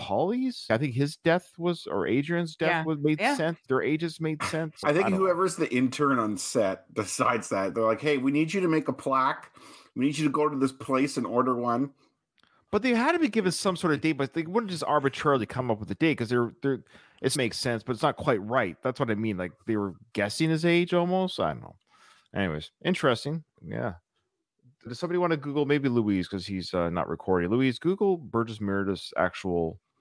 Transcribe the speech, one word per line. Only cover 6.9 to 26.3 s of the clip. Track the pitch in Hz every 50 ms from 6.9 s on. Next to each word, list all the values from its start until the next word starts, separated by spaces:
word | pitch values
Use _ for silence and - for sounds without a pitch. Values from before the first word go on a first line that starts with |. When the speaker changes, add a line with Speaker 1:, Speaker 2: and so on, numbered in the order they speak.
| -
Speaker 3:
decides | 110 104 - - - 123 123 120 110 95 -
that. | 107 98 95 95 76
They're | 113 113
like, | 110 113 -
"Hey, | 139 151 147 135
we | 127 139
need | 143 151 160 160
you | 160 196
to | 185 170
make | 160 156 - -
a | 139
plaque. | - - 143 131 131 131 143 156 - - - - - - - - - - _ -
We | - 127
need | 147 147 147
you | 156
to | 147
go | 135 143 151 151
to | 147
this | 135 135 131
place | 131 - - - 135 131 139 - - 131
and | 117
order | 87 110 123 123 127 123
one." | 120 117 104 117 123 139 139 - _ _ _ _ _ _ _ _ _ _ _ _ _ _ -
Speaker 1:
But | - 214
they | 214 254 240
had | 226 247 302
to | 349 349
be | 320 233
given | 202 220 185 185
some | 156 - - 202 180
sort | 165 - 165
of | 147 -
date, | - 160
but | 156 135 139 131
they | - 160
wouldn't | 160 160 185 233 233 190
just | 180 151 -
arbitrarily | - 147 151 135 135 - - - 151 143 127 107
come | - - 131 127 120
up | 110 104
with | 104 90
a | 98
date | - 160 160 -
'cause | - 120 107
they're, | 123 120 120 113 - -
they're, | - 139 135 - - _ - - - - _ -
it | - 131 -
makes | 139 123 110 - -
sense, | - 131 117 110
but | - 127
it's | 123 104
not | - 143 -
quite | - - 151 123 101
right. | 98 107 123 131 113 90 80 -
That's | - 127 127 -
what | 143 113
I | 107
mean. | 101 110 110 101
Like, | 87 90 87 - _ _
they | - 110
were | 104 101 95 85 - - _ -
guessing | 104 101 104 - - 160 160
his | 160 156 165
age | 170 170 175 175 175 180
almost. | 175 175 175 185 185 185 180 - -
I | 95 78
don't | 69 60
know. | - 50 - _ _ _ _ _ - - - _ _ _ -
Anyways, | 98 98 87 78 76 78 - _ _
interesting. | - 165 185 - - 139 117 - - 139 160 165 151 _ _ _ -
Yeah. | 82 104 110 123 110 87 85 _ _ _ _ _ _ _ _ _ _ _ _ _ 127 _ _ - 117
Does | 120 -
somebody | 175 165 175 180
wanna | 180 170 160
Google, | 143 135 143 139 151 143
maybe | 135 147 147 139 135
Louise, | 120 120 110 104 101 92 87
'cause | -